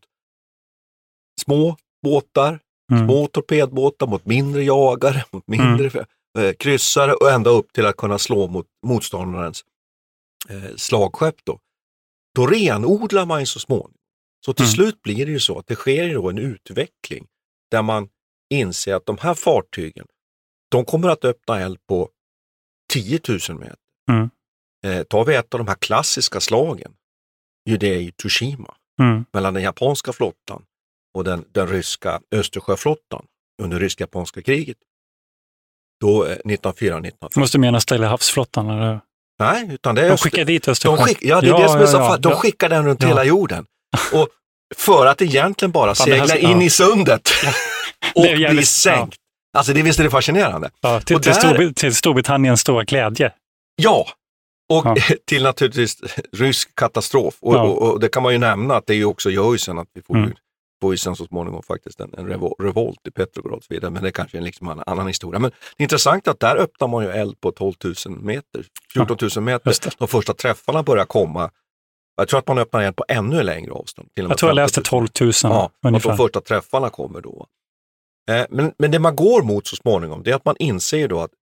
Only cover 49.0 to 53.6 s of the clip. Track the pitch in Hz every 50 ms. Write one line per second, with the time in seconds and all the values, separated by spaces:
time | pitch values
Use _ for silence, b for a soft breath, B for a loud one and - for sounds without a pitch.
49 | 117 107 - - _ _ _ _ _ _ - 143 135 127 139 151 156 165 151 -
50 | 151 151 - 131 117 - 147 196 196 123 90 80 80 - _ _ - 123 120 110
51 | - - 170 - 135 - - - 247 - - - 180 165 131 - 151 139 113 -
52 | - 170 143 127 120 - 139 135 135 131 120 117 - - 131 117 110 - 135 135
53 | 117 107 110 - 147 113 - _ _ _ _ _